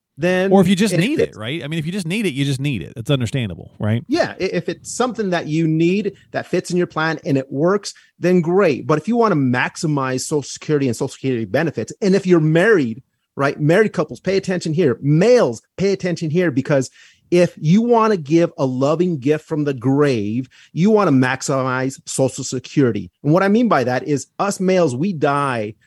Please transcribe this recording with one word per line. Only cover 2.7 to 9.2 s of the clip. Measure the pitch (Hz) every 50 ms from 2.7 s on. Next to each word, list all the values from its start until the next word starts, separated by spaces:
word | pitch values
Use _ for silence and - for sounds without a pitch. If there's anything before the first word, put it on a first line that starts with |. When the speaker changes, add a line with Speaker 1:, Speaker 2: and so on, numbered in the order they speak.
| 143 95 69
Speaker 2:
it. | - -
It's | 120 107 -
understandable, | 143 131 120 107 - 135 120 98 85 - - - _ -
right? | - 104 110 120 151 -
Speaker 1:
Yeah. | 269 349 - 104 - -
I-, | 175
if | 190 - 175 - -
it's | 165 - - - -
something | - 240 254 202 - 214 190
that | 175 165 -
you | 151 151 160 165 160
need | 156 156 165 175 185 208 196 202 - _ _ _ -
that | 131 113
fits | - - 180 175 - 165
in |
your | 180 175 165
plan | - 160 156 160 160 - -
and | - 143 135
it | 131 - 143
works, | 135 156 175 196 208 - - - _ _ _ _ -
then | - 175 185 180
great. | 156 165 175 196 208 170 127 104 117
But | 123 156 156
if | -
you | - 240
wanna | 240